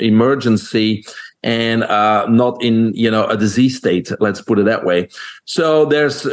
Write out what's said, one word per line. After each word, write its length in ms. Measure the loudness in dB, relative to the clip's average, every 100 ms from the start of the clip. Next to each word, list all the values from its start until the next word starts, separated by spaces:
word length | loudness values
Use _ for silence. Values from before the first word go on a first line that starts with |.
emergency 1040 | 2 4 4 2 2 0 0 -2 0 -2 -8 -18 -20 _
and, 420 | -4 -2 -2 -2
uh, 420 | 0 0 2 2 2
not 320 | 2 2 0
in, 300 | 0 0 0
you 160 | 0 0
know, 140 | 0 0
a 100 | 0
disease 400 | 0 2 0 0
state. 340 | -2 -2 -4 -2
Let's 220 | -2 -2
put 180 | -2 0
it 60 |
that 200 | 2 0
way. 240 | 0 -2 -2 -10 -18 -18
So 400 | -8 -2 0 2
there's, 420 | 2 2 0 -2 -6